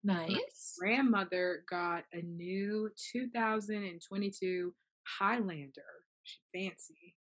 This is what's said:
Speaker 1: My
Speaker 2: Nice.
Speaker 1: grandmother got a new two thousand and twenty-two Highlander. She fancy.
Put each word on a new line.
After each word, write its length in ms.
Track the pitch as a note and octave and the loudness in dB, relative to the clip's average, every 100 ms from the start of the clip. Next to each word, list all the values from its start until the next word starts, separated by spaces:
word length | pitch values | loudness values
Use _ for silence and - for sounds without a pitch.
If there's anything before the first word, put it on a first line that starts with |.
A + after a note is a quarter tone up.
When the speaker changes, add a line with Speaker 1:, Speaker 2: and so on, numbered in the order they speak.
Speaker 1:
My 260 | G3+ F3+ E3 | 4 2 4
Speaker 2:
Nice. 500 | F#3+ B4 - - - | 2 0 -6 -10 -2
Speaker 1:
grandmother 840 | F#3 B3 C4+ G#3+ F#3 F3+ F3+ F3+ - | 2 6 6 6 4 2 2 0 -2
got 360 | F3 F3 E3+ - | 0 2 0 -4
a 80 | E3+ | -8
new 680 | E3+ E3+ F3 F#3+ G3+ G#3+ G#3+ G#3 | -6 -6 -2 -2 0 0 -2 -4
two 340 | - A#3+ B3+ | -4 -2 -2
thousand 520 | A#3 A3 A3 G3+ G#3 | 0 2 2 0 -4
and 180 | G3 E3+ | -4 -8
twenty-two 720 | - G3 G3+ G3 F#3 F3+ F3+ - _ _ - - | -6 -2 -2 0 -2 0 -2 -6 _ _ -10 0
Highlander. 840 | G3 A#3+ G3 D#3+ C#3 C3+ - - _ _ | 2 2 0 -4 -10 -14 -18 -20 _ _
She 160 | - - _ F3+ | -20 -20 _ -6
fancy. 640 | F#3+ - - - F4 _ | -6 -8 -16 -18 -20 _